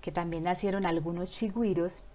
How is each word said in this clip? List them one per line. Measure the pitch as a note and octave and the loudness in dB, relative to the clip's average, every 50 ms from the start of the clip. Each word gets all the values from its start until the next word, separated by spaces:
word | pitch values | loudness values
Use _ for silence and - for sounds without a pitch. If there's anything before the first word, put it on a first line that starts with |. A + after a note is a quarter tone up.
que | - F3+ | -6 -2
también | D3+ F3 E3+ E3+ E3 E3 D#3+ | -2 -2 -2 -2 -2 -2 0
nacieron | F3+ F3+ F3+ - G3+ F#3 G3 G3 | 0 0 2 2 0 2 2 2
algunos | F3 E3 E3 D3+ E3+ E3+ E3+ F3+ F#3 | 2 2 2 0 0 -2 -2 -4 -4
chigüiros | - - A3+ G#3+ G3 A#3 A#3 A3 F#3 E3+ E3+ F3+ - - - - - | -2 -2 -2 -2 0 2 2 2 4 4 2 2 0 -6 -10 -12 -8